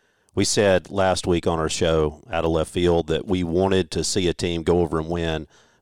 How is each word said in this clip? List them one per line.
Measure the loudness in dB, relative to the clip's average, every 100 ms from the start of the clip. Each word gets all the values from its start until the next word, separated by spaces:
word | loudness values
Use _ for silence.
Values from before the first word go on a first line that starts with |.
| _ _ _
We | -4 -2
said | 2 4 4 0
last | 0 0 0 0
week | 0 0
on | -2
our | -2
show, | 0 0 2 0 -4 -8
out | -4
of | 0
left | 0 -2
field, | 0 2 2 0
that | -4 -2
we | -2
wanted | 0 0 2 2 0
to | -4
see | -4 0 -2
a |
team | -2 -4 -2
go | 0 2
over | 2 -2
and | -4
win, | -4 -2 -4 -8 _ _ _